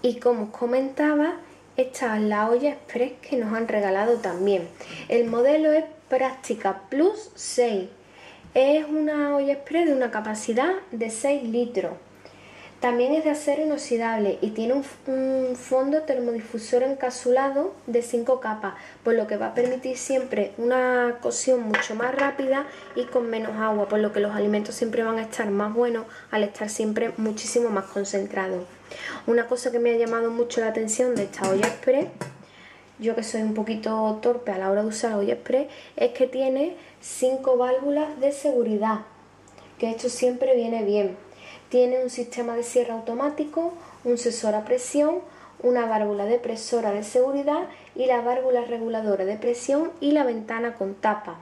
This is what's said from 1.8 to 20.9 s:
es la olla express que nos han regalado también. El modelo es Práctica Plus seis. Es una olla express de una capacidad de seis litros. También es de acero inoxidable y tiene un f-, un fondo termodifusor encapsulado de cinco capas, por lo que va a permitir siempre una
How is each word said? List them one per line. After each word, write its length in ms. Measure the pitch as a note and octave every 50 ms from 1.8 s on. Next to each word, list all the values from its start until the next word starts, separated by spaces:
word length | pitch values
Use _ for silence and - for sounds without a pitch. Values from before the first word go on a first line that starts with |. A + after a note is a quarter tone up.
| C4 B3+ - - C4+ A#3 G#3+
es 80 | G#3+ G#3+
la 260 | G#3 G#3 G#3 G#3+ A3+
olla 220 | A#3 B3 C#4 D4
express 420 | C#4+ - - - - A#3+ B3 C#4+ C#4+ -
que 140 | - - D4
nos 180 | B3 A3 G#3+ A3
han 140 | A3+ A#3
regalado 480 | A3+ - G#3 G3+ F#3+ F#3+ G3 G#3 A3+ A#3+
también. 520 | A3+ A3 F#3+ F3 F3 F#3+ G3+ G3 F#3 E3+ E3+ - - - - - - - -
El 180 | A3+ A#3+ A#3
modelo 460 | A3+ A3+ A#3 A#3+ C#4 D4+ D#4 D#4 D4+ D4+
es 100 | D#4+ D#4 - - - _
Práctica 760 | - C4 B3+ C4 C4 C4 - - - A3+ - - G3 F#3+ - - -
Plus 420 | - C#4 D#4+ G4 G#4+ - - - -
seis. 540 | - - - - B3 A#3+ A#3 G#3+ F#3+ F#3 G3+ - - - - - - - - - - - - -
Es 320 | B3+ C4 C#4 D4 D#4 D4+
una 500 | D4 D4+ D#4 D4+ D4+ D4+ D4 D4 C#4+ C#4+
olla 180 | C#4+ C#4 C#4 C#4+
express 340 | C#4 - - D4+ E4+ E4+
de 60 | D#4+ C#4
una 160 | C4 B3+ A#3
capacidad 640 | - G#3+ G#3+ A3 G#3+ G#3+ - - A3+ A#3+ C4+ F4 F#4+ F#4+ - -
de 180 | - A3 A3+ A3
seis 340 | A3 - - C#4 C#4+ C#4 B3
litros. 500 | A3+ A3 A#3+ A#3+ A#3 - F#3+ F3 E3 - - - - - - - - - - - - - - - - - -
También 340 | - B3 A#3+ A#3+ B3 C4 D4+
es 120 | D#4+ D#4
de 60 | D#4
acero 300 | C#4+ D4 - D4 C#4+ D4+
inoxidable 760 | D#4 D4+ D4 C#4+ - - A#3+ A3+ A#3 A3+ A3+ A3 G#3 G3 - -
y 120 | - G#3+
tiene 200 | G#3+ - A3+ A#3
un 80 | C4 C#4
f-, 320 | C#4 - - - - -
un 460 | C4 C4 C4 C4 C4 C4 C4 B3+ B3
fondo 460 | B3 - - B3+ C4 C4 C#4 D4 D#4 D#4
termodifusor 800 | - C4+ B3+ A#3+ A#3+ A#3 A3+ G#3+ - - A3+ A3 - B3+ A#3+ B3+
encapsulado 920 | C4+ C#4 C4+ - B3 B3 - - B3 B3 C4 C4+ C#4 C4+ C#4 D#4+ G4 G4 - -
de 140 | - A#3 A#3+
cinco 380 | A#3 - - A#3 A#3 B3 C4 C4
capas, 360 | - A3 G#3+ G#3+ G#3+ G3 - - - - - - -
por 120 | A#3 A#3
lo 120 | A3 G#3
que 80 | G#3+ G#3+
va 120 | G#3 A3
a 60 | A3 -
permitir 440 | A#3+ B3 B3+ B3+ B3+ - C4 B3+
siempre 560 | - - - C4+ B3+ B3 - - G#3+ G3+ G3 -
una 600 | - A#3 A#3+ B3+ B3+ B3+ B3+